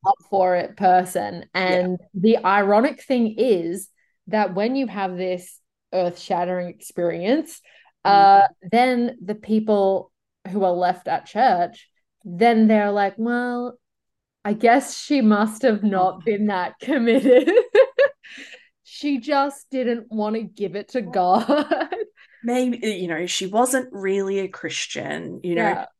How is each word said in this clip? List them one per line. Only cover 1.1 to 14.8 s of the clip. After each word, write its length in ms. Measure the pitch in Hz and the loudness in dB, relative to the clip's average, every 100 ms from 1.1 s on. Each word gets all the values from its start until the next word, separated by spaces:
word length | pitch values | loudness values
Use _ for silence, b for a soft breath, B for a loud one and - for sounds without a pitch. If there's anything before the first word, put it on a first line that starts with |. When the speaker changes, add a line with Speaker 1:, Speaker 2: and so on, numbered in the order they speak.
| 180 104 175 - | -6 -6 -10 -8
Speaker 2:
Yeah. 80 | 185 | -4
Speaker 1:
And 360 | 185 180 180 180 _ | 0 0 0 -4 _
the 300 | 190 202 226 | 0 2 2
ironic 580 | 185 196 196 208 269 - | 2 2 4 2 2 -4
thing 320 | - 254 226 220 | -4 -2 -2 0
is 520 | 247 190 165 190 - _ _ _ - | 0 0 -2 -8 -12 _ _ _ -6
that 260 | 214 202 | -2 -2
when 220 | 185 220 269 | -2 -2 -2
you 120 | 254 | -4
have 280 | 202 190 180 | -6 -6 -6
this 460 | 185 180 180 - _ _ _ | -6 -6 -10 -20 _ _ _
earth-shattering 760 | 185 175 175 - 180 180 180 180 | -4 -4 -6 -6 -4 -2 -4 -8
experience, 960 | - - - 175 170 185 285 - - b b b _ - | -14 -14 -4 -4 -4 -2 -2 -4 -16 b b b _ 2
Speaker 2:
Mm. 60 | |
Speaker 1:
uh, 360 | 202 196 196 196 _ 185 | 6 8 8 6 _ -2
then 480 | 226 254 247 240 - | 2 2 0 -2 -6
the 120 | 180 214 | -10 -10
people 760 | - 220 214 208 196 190 - _ _ _ 196 | -2 -2 2 2 2 0 -6 _ _ _ -8
who 160 | 196 190 | -2 0
are 80 | |
left 340 | 175 180 180 - | 2 0 -2 -4
at 180 | 160 - | -6 -6
church, 640 | 208 254 180 185 - _ _ _ _ 214 | 0 2 2 -2 -6 _ _ _ _ -16
then 420 | 175 233 226 220 | 0 2 4 4
they're 240 | 214 202 | 4 2
like, 220 | 202 196 190 | 0 -2 -2
"Well, 600 | 226 240 247 240 247 247 _ _ _ _ _ _ | -4 -4 -4 -6 -10 -14 _ _ _ _ _ _
I 80 | 208 | -6
guess 460 | 214 233 247 | 0 4 4